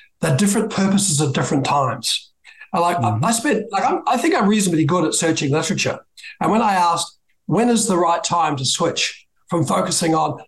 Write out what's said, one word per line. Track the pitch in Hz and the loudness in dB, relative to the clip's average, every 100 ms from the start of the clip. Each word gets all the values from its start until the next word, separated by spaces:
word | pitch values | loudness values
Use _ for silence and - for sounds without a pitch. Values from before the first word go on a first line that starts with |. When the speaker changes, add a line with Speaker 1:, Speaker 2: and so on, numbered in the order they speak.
| - _ | -20 _
Speaker 1:
they're | 160 139 | 0 2
different | 202 226 196 | 2 2 0
purposes | - 196 196 - 143 | 0 2 2 0 0
at | 147 127 | 0 0
different | - 151 135 | 0 0 0
times. | 143 135 - - - - _ - - - | 0 -2 -4 -4 -6 -8 _ -20 -20 -6
I | 170 | 0
like, | 175 - | 0 0
Speaker 2:
Mm-hmm. | 113 107 | 0 0
Speaker 1:
I, | 220 | 0
I | |
spent, | 226 302 220 - | 0 0 -2 -2
like, | - - | -2 0
I'm, | 349 - | -2 0
I | 247 | 0
think | 339 294 | 2 2
I'm | 202 | 2
reasonably | 214 190 160 143 | 2 2 2 2
good | 180 156 | 2 0
at | |
searching | - 165 156 147 | 0 0 0 0
literature. | 147 160 185 170 - - - - - | -2 -2 -2 -2 -6 -12 -20 -20 -6
And | 165 | 0
when | 214 | 2
I | 214 | 2
asked, | 190 170 170 - - _ _ - | 2 2 0 -4 -12 _ _ -4
"When | 160 240 | 0 2
is | 233 - | 2 2
the | 180 | 2
right | 170 170 | 2 0
time | - 175 160 143 | 0 0 0 -2
to | 131 | -4
switch | - 165 - - - - _ _ | -2 -2 -2 -4 -6 -18 _ _
from | 175 135 | -2 0
focusing | 180 190 - 170 | 0 -2 -2 0
on, | 160 151 135 | 0 0 -4